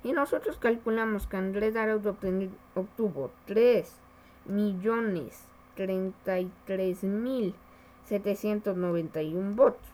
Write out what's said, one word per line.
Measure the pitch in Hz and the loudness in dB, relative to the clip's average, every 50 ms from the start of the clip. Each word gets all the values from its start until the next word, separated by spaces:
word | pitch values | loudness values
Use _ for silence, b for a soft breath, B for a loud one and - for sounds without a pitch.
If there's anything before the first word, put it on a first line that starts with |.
| - | -2
Y | 240 - | -2 0
nosotros | 277 285 285 - - - 440 - | 0 0 0 0 -2 -2 -4 -6
calculamos | - - 233 233 233 - 226 220 226 226 220 214 202 - | 0 2 2 2 2 0 0 0 0 0 0 0 -2 -2
que | - - | -4 -2
Andrés | 190 190 190 190 208 208 220 220 | -2 -2 -2 0 0 0 0 2
Arauz | 226 220 214 220 214 202 | 0 0 2 0 0 0
obten-, | 214 190 - - 190 185 190 196 185 196 - - - - | -2 -4 -2 -2 -2 0 0 -2 -4 -8 -14 -20 -6 -6
obtuvo | 185 190 196 - - 226 202 151 139 135 - - - - | -6 -6 -4 -2 -2 -2 -2 -2 -4 -6 -6 -8 -14 -10
tres | - 196 220 233 247 240 190 - - - - - B B B B B B B B | 0 4 6 6 6 6 4 2 -2 -14 -20 -20 B B B B B B B B
millones | - 196 202 208 208 196 180 185 220 226 233 233 214 190 165 131 107 - - - - - - - - - | -4 0 0 0 0 0 0 0 0 0 2 0 0 -2 -2 -4 -8 -12 -18 -20 -20 -20 -20 -20 -18 -6
treinta | - 196 185 190 190 190 190 190 - - 196 185 185 | -6 -4 -2 0 -2 -2 -4 -6 -6 -4 -2 -2 -2
y | 185 185 - - - | -2 -4 -8 -14 -8
tres | - 190 185 190 185 180 190 - | -4 -2 0 0 0 0 0 -2
mil | 190 196 214 233 254 269 254 220 180 196 - B B B B B B B B B | -2 0 0 -2 -2 0 0 0 -2 -2 -6 B B B B B B B B B
setecientos | - 214 196 202 208 196 202 - 214 208 208 214 214 185 | -4 -4 -2 0 0 -2 0 0 0 0 0 0 -2 0
noventa | 180 180 175 170 170 160 156 - 160 | 0 0 2 2 0 -2 -2 -4 -4
y | 156 156 160 | -4 -2 -2
un | 180 196 196 202 | -2 -2 -2 4
votos. | 226 277 - - - - - | 6 6 6 6 0 -14 -20